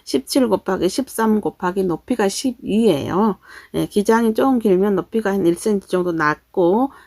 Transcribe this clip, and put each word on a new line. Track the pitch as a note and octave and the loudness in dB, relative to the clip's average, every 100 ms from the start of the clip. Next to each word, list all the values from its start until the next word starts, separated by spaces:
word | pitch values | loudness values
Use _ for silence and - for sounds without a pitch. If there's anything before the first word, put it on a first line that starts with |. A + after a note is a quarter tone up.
십칠 | - - - C#4+ A#3+ | -6 -6 -2 0 2
곱하기 | F#3+ - F#3+ F3 | 0 -2 -2 -2
십삼 | - C4 - A3 G#3+ | -2 -6 -2 0 0
곱하기 | D#3+ - F3+ F#3+ F#3+ | -2 -4 -4 -2 -2
높이가 | D#3+ - B3 G3 | -4 -4 -2 -2
십이예요. | - C4 - - G#3 A3+ D3+ - E3 A3 F3+ - - - | -2 -6 -6 -2 2 2 2 0 0 0 -2 -10 -20 -8
예, | D#3+ D#3+ | -6 -2
기장이 | G#3 G3 A3+ A3+ A3 | 0 2 2 2 0
좀 | C4+ B3 | 2 2
길면 | G#3+ F#3 G#3 F#3+ | 2 2 2 0
높이가 | D#3+ A3+ G#3 | -2 -4 -2
한 | G3 E3+ | 0 0
일 | E3+ | 0
센티 | A3 G3+ - | 0 -2 -2
정도 | F#3 F3+ | -2 -2
낮고, | E3 D3+ D3+ _ - F3 G#3 C#4 - | -2 -2 -2 _ 0 2 2 0 -6